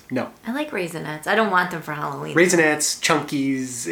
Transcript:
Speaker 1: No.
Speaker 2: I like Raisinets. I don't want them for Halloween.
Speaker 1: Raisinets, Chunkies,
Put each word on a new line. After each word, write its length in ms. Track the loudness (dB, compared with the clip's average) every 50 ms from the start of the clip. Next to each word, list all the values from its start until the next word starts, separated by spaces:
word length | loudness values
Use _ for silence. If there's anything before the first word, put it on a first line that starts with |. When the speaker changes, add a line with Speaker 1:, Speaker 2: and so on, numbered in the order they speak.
| -12 -8
Speaker 1:
No. 180 | -6 -6 -6 -6 -10 -12 -8
Speaker 2:
I 60 | -6
like 200 | -6 -6 -6 -6
Raisinets. 540 | -6 -6 -6 -6 -8 -8 -8 -8 -10 -8 -2 0
I 80 | 2
don't 140 | 2 2 2
want 180 | 2 2 0 0
them 100 | -4 -8
for 100 | -8 -8
Halloween. 420 | -8 -6 -6 -8 -6 -8 -6 0 4
Speaker 1:
Raisinets, 640 | 6 6 6 6 6 6 4 4 2 0 -4 -4 -2
Chunkies, 840 | 2 2 2 2 2 -2 -2 0 0 0 0 -2 -4 -6 -8 -8 -6 -4